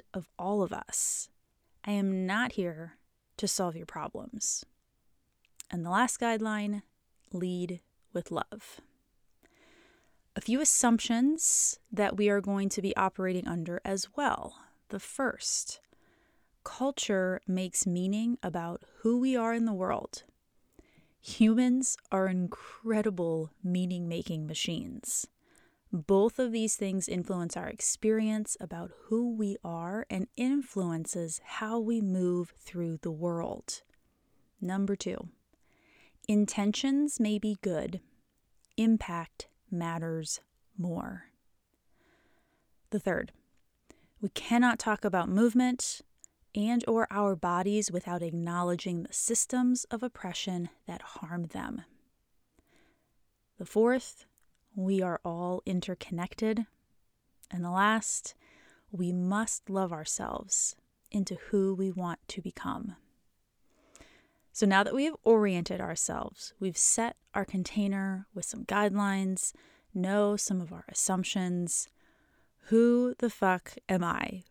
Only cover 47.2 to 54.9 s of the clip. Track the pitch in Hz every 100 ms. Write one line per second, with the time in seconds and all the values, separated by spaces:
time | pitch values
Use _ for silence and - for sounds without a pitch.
47.2 | 202 180 175 175 190 214 202 180 175 175
48.2 | 170 170 170 175 175 175 185 170 - -
49.2 | - 233 - 254 247 247 - 226 247 -
50.2 | 185 175 196 180 170 - - 175 - -
51.2 | 160 175 165 - 57 50 - _ _ _
52.2 | _ _ _ _ _ _ _ _ _ _
53.2 | _ _ _ - 180 208 233 254 - -
54.2 | - _ _ _ _ 202 185